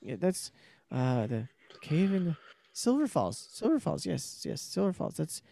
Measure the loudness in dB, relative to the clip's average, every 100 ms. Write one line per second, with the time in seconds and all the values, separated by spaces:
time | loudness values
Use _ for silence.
0 | -10 -2 0 0 -6 -14 -20 -20 -6 0
1 | 2 2 2 -2 -4 _ -20 -12 -2 2
2 | 4 2 0 -2 -8 -20 _ -2 2 4
3 | 4 2 0 -2 -10 -2 2 2 2 -2
4 | 0 -2 -4 -8 -6 -6 -4 0 0 0
5 | -4 -4 -4 -6 -14